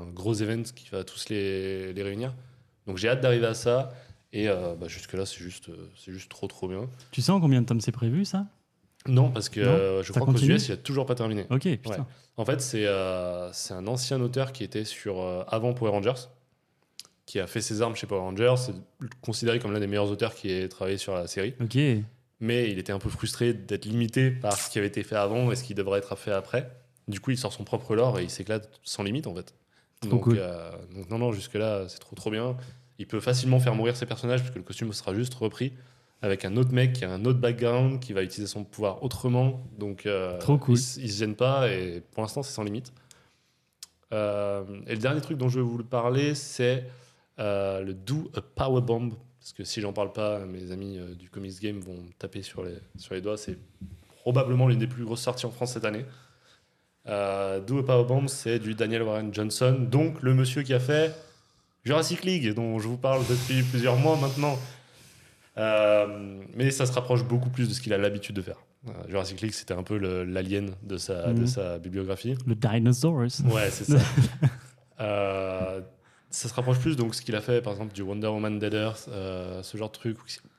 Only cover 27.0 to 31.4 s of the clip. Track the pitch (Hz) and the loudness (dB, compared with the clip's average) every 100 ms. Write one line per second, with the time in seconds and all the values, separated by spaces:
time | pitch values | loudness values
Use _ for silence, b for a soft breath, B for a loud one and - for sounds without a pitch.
27 | - 101 - 127 104 - 101 110 - 107 | -10 -6 -2 -2 -2 -6 -4 -6 0 2
28 | 127 101 87 - 92 110 107 - - - | 4 2 -2 -6 -4 -4 -6 -16 -12 -4
29 | 101 123 147 87 87 _ _ _ _ _ | -2 -2 -4 -8 -12 _ _ _ _ _
30 | 107 117 104 110 90 85 85 87 90 92 | 0 2 4 2 0 -6 -10 -14 -14 -14
31 | 90 113 120 104 | -8 -2 -2 -2